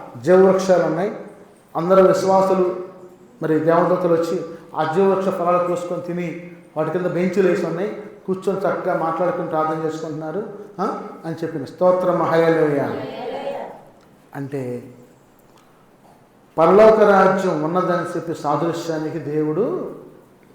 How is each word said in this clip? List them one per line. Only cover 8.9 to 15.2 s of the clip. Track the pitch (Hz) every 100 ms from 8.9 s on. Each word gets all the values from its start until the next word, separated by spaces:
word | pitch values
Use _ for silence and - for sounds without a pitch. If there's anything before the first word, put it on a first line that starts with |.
| 165
మాట్లాడుకుని | 160 165 170 175 165
ప్రార్థన | 160 156 160 160
చేసుకుంటున్నారు, | 156 165 151 156 180 220 - - -
ఆ, | 226 - - -
అని | 165 156
చెప్పిన. | 165 151
స్తోత్రం, | 127 - 180 180 180 165
హల్లెలూయా. | 160 165 165 160 151 139 127 - - - - - - - - - - - _ _ _ 143
అంటే | 135 139 123 120 120 - - _